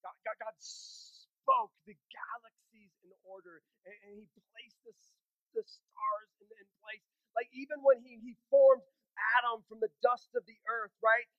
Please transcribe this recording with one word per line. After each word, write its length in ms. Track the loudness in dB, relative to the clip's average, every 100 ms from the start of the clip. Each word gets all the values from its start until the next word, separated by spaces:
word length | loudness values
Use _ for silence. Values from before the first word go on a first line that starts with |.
| -18
God, 80 | -12
God, 160 | -12 -10
God 160 | -12 -14
spoke 1120 | -20 -18 -18 -20 -20 -20 -20 _ 4 4 4 _
the 160 | -20 -20 _
galaxies 800 | -16 -12 -14 -16 _ _ _ -20 _
in 80 | -20 -20 -20
order, 320 | -20 -20 -20 _ _
and, 160 | -20 -20 -20
and 160 | -20
he 160 | -20 _ _
placed 240 | -20 -20 _ -20
the 80 |
s-, 240 | -20 _ _ _ _ _
the 160 | -8 -8
stars 640 | -18 _ -6 -4 -4 -8 _
in, 80 | _
in 160 | -20 -20 _
place. 240 | -14 -14 _ _ _
Like, 160 | -8 -6
even 320 | -12 -12 2
when 240 | 4 4 2
he, 160 | -18
he 160 | -16 -18 _
formed 320 | 8 8 8 2 _ _ -6 0 2
Adam 240 | 0 -4 -8
from 160 | -6
the 80 | -6 _
dust 320 | -8 -8 -6 -10
of 80 | -10
the 160 | -14 -8
earth, 240 | -8 -8 _
right? 240 | 2 2 0